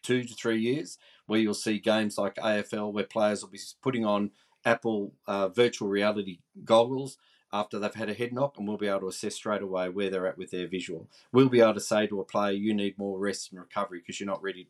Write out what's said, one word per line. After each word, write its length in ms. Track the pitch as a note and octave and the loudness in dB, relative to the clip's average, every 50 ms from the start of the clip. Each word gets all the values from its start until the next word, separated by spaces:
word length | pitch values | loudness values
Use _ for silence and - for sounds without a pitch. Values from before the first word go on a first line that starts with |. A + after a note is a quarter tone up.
| - | 0
two 200 | - B2+ B2+ B2 | 0 0 0 0
to 100 | A#2+ - | -4 -10
three 260 | - - A#2+ A2+ A2 | -4 -2 0 0 2
years 380 | A2 A#2+ C3 D3+ F3+ - - _ _ - - _ _ | 2 0 -2 -2 -4 -10 -14 _ _ -20 -20 _ _
where 140 | - G#2 A2 | 0 2 2
you'll 140 | A2 G#2 G2+ | 2 2 0
see 240 | - - A2+ G#2+ G2+ | -2 -2 -2 -2 0
games 400 | - A2 G#2+ A2 G#2+ G#2 - - | 2 2 2 2 2 0 -2 -2
like 200 | G2+ G2 - - | -4 -4 -4 -2
A 220 | - G#2+ G#2+ G#2 | -2 0 0 0
F 140 | G2+ - - | -2 -2 -4
L 180 | G#2+ G#2 G#2 | -4 -4 -4
where 120 | G#2 G#2 G2 | -2 -4 -4
players 400 | - - A2+ G#2+ G#2 G#2+ G2 F#2+ | -2 0 2 2 2 2 0 -4
will 80 | G2 | -12
be 80 | G2 G2 | -14 -16
s-, 160 | - - - _ | -16 -16 -16 _
putting 240 | - C3+ B2+ B2 A2+ | -4 -2 0 0 2
on 260 | G#2+ G#2 G2+ G#2 G2+ _ _ _ _ _ _ _ | 2 2 2 0 -2 _ _ _ _ _ _ _
Apple, 480 | A#2+ A#2 - - A#2 A2 G#2 G2+ G2+ - _ _ - | 2 2 2 2 -2 0 0 -2 -4 -8 _ _ -4
uh, 200 | G2+ G2 G2 F#2+ | -2 0 0 0
virtual 420 | F#2 - - A#2+ - - A2 G2+ | 4 4 4 4 4 -2 -2 0
reality 500 | G2 G2+ G#2 G#2+ G#2 G#2 G2+ F#2+ F2+ - _ _ _ - - | 2 2 2 2 2 0 -4 -6 -8 -12 _ _ _ -20 2
goggles 520 | - F#3+ - - B2+ C3 C3 C#3 C3 - _ _ _ _ _ _ _ - | 6 8 8 8 6 2 -4 -4 -6 -10 _ _ _ _ _ _ _ -4
after 240 | G#2 G#2 - - G#2 | -4 -4 -2 -4 -4
they've 160 | G2+ G#2 - | -4 -4 -4
had 160 | G#2 A2 G#2 | -4 -4 -4
a 40 | G#2 | -2
head 200 | G2+ A#2+ A#2+ A#2+ | -4 -4 -4 -2
knock, 240 | B2 A#2 A2 _ - | -2 -2 -2 _ -6
and 100 | G#2 G#2 | -4 -4
we'll 100 | G#2+ G2 | -4 -2
be 100 | G#2 G2+ | 0 0
able 140 | G2 G2 | 0 0
to 60 | F#2 F#2 | -2 -4
assess 260 | F2+ - - G#2 - | -6 -4 -6 -6 -8
straight 260 | - - A2 G#2 G2 | -6 -4 -2 -2 -2
away 280 | G2+ F#2+ F#2 F#2 F#2 F#2 | -2 -4 -2 -2 -2 -2
where 200 | F2+ G2 G2+ F#2+ | -2 -2 -2 0
they're 160 | F#2 F#2 F2+ | 0 0 -2
at 120 | F#2 - - | -2 -4 -4
with 140 | F#2 - | -10 -8
their 160 | - F2+ F2+ E2 | -6 -6 -6 -4
visual. 420 | F2+ F#2 E2+ - F2 D#2+ - - _ - _ _ | -6 -6 -6 -6 -10 -10 -12 -16 _ -20 _ _
We'll 180 | - B2 C3+ C3 | 6 6 6 8
be 120 | B2 A#2+ | 8 8
able 140 | A2+ A2 G#2 | 8 8 6
to 60 | G2+ | 2
say 260 | - - - G#2+ G#2+ G2+ | -2 0 2 2 2 2
to 120 | G#2 G2 | -2 -4
a 60 | F#2+ | -6
player, 280 | - - G#2+ G2+ G2+ G2 | -2 -2 0 0 0 0
"You 200 | G2+ G2+ A2 G#2+ | 0 0 0 0
need 240 | G#2 G2+ G2 F#2+ G2 | 0 0 -2 -4 -4
more 220 | G2 G2 G2 F#2 | -6 -6 -4 -2
rest 320 | G2 G2+ F#2+ - - - | -4 -4 -4 -4 -10 -12
and 80 | - F2+ | -14 -18
recovery 420 | F2 _ - G#2 G2 F#2+ F#2 F2 | -18 _ -6 -6 -6 -4 -8 -14
'cause 180 | - - F#2 - | -12 -12 -10 -8
you're 80 | G2+ G2+ | -4 -4
not 140 | G2 F#2+ | -6 -4
ready 220 | F#2+ G2 F#2 F2+ F2+ | -4 -8 -8 -8 -12